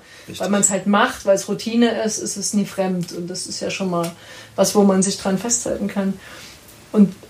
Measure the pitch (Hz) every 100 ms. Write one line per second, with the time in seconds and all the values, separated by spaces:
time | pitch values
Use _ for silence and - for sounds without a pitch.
0 | - - - - 190 202 196 190 196 202
1 | 254 - 196 190 - 196 220 233 233 220
2 | 220 - - 202 190 208 196 - 185 180
3 | 170 175 175 180 - - 190 190 190 170
4 | 170 - - - - - 190 214 202 190
5 | 196 - 196 190 240 - - - 202 202
6 | 196 190 - - - - - - - 214
7 | 190 -